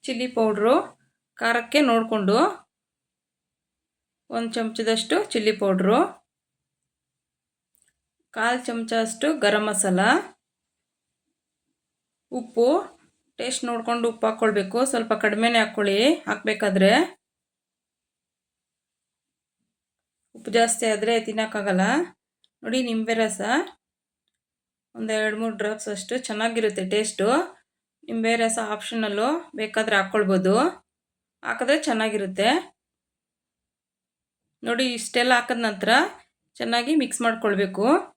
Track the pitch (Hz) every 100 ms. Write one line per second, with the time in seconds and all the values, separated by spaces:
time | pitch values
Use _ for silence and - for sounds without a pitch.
0 | - 233 254 233 220 202 220 302 - _
1 | _ _ _ - 233 233 233 294 277 226
2 | 226 220 190 220 370 381 _ _ _ _
3 | _ _ _ _ _ _ _ _ _ _
4 | _ _ _ 233 233 233 220 226 220 226
5 | - 330 415 233 214 202 202 185 190 240
6 | 370 - _ _ _ _ _ _ _ _
7 | _ _ _ _ _ _ _ _ _ _
8 | _ _ _ 226 226 254 247 233 226 226
9 | 220 226 294 302 208 208 214 202 202 180
10 | 208 320 - _ _ _ _ _ _ _
11 | _ _ _ _ _ _ _ _ _ _
12 | _ _ _ 254 233 226 240 339 - _
13 | _ _ _ - 247 254 240 233 226 233
14 | 233 226 220 220 220 202 190 226 269 240
15 | 226 214 214 208 233 233 220 - 202 196
16 | 262 320 - 208 214 214 208 190 190 247
17 | 349 - _ _ _ _ _ _ _ _
18 | _ _ _ _ _ _ _ _ _ _
19 | _ _ _ _ _ _ _ _ _ _
20 | _ _ _ 226 - 226 233 - 226 208
21 | 214 226 226 214 220 214 196 185 202 285
22 | 349 _ _ _ _ _ 220 254 240 226
23 | 220 226 220 214 208 269 381 - _ _
24 | _ _ _ _ _ _ _ _ _ 233
25 | 220 220 214 214 226 202 208 214 - 196
26 | - 254 - 214 226 226 220 196 185 208
27 | 220 - 208 277 370 - _ _ _ _
28 | - 226 226 233 226 226 214 214 - 226
29 | 220 202 240 330 - - 214 220 220 202
30 | 190 214 196 190 185 214 320 - _ _
31 | _ _ _ _ - 233 247 302 302 226
32 | 220 208 196 190 214 320 - _ _ _
33 | _ _ _ _ _ _ _ _ _ _
34 | _ _ _ _ _ _ 233 240 262 240
35 | 226 240 247 247 240 240 226 190 196 247
36 | 359 - _ _ _ - 233 240 240 311
37 | 262 - 233 226 208 196 196 185 226 349
38 | -